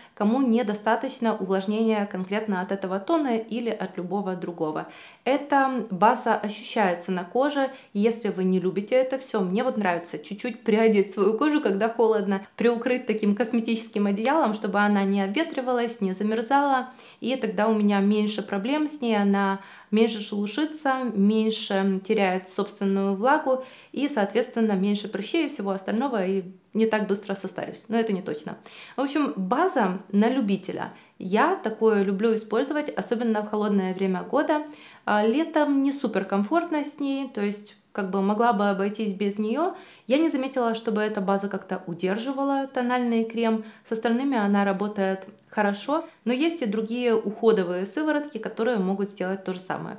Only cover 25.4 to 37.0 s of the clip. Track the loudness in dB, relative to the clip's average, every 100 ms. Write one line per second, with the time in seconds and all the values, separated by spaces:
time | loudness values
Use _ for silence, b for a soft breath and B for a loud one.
25.4 | -2 -4 -4 -4 -2 -2 0 0 0 -2
26.4 | -4 -12 _ 0 2 2 0 -2 -4 -8
27.4 | -8 -8 -10 -10 -4 -2 0 -2 -4 -8
28.4 | -10 -14 B B B B -2 0 -2 -2
29.4 | 0 2 2 2 0 0 -2 2 4 2
30.4 | 0 -2 -2 -8 -8 B B B 0 2
31.4 | 4 2 -4 2 2 4 2 2 2 0
32.4 | 0 -2 0 -2 -4 -6 -4 -2 0 0
33.4 | -2 -2 2 2 0 -2 -2 -2 -2 0
34.4 | 2 0 -2 B B B 0 2 4 2
35.4 | 2 2 2 4 2 0 -2 -2 0 0
36.4 | 2 0 0 -2 -4 -4